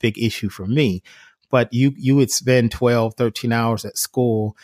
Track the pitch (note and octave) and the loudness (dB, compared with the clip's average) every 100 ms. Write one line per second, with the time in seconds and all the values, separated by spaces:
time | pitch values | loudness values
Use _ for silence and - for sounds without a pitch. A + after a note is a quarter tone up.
0 | A#2 G#2 A2+ - G2+ - F#2+ C3+ C3 F2+ | -4 0 -2 -2 -8 -8 -4 0 0 -2
1 | - - - _ _ C3 A#2 A#2+ C3+ C3+ | -8 -20 -20 _ _ 0 2 2 2 2
2 | C3 C#3 B2 - B2 B2+ A#2 - A#2+ A#2+ | 2 2 2 0 2 2 2 0 0 2
3 | A2+ - A#2+ - A#2+ A#2 A2+ A2+ G#2 - | 0 -2 -4 -2 -2 0 0 -2 -6 -8
4 | - - B2 A2 G#2+ - | -6 -2 0 0 -2 -8